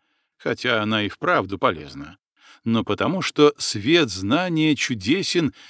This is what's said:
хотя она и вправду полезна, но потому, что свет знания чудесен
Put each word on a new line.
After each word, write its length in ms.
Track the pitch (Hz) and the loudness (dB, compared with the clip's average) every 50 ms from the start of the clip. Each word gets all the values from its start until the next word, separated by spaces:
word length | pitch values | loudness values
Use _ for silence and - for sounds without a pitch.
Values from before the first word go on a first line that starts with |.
| _ _ _ _ _ _ _ _ | _ _ _ _ _ _ _ _
хотя 460 | - - 120 - - 127 120 110 107 | -6 -4 -4 -2 0 0 0 0 0
она 200 | 104 110 107 104 | 0 0 -2 -2
и 60 | 98 | -4
вправду 480 | - - - 170 180 147 104 98 98 92 | -6 -6 -2 0 0 0 0 -2 -4 0
полезна, 600 | - 123 92 78 76 139 127 139 143 - - _ _ _ _ _ _ - - _ - | 0 0 0 -2 -6 -14 -14 -16 -16 -16 -18 _ _ _ _ _ _ -20 -18 _ -4
но 200 | 117 113 113 98 | 0 0 0 0
потому, 400 | - 104 92 98 117 175 190 - | 0 -2 0 0 0 0 -2 -4
что 320 | - - - 147 147 - - | -2 2 6 6 6 6 2
свет 520 | - - - 110 98 123 165 175 151 113 | -4 -4 -4 -2 0 2 4 4 4 2
знания 680 | 92 92 95 98 127 165 185 185 165 156 156 156 147 | -2 -4 -2 0 0 0 0 0 0 2 2 2 2
чудесен 760 | - - - 127 107 92 101 151 196 156 - - 175 165 127 - - - | 0 -2 -4 -4 -4 0 0 0 0 0 0 0 0 0 0 -2 -6 -20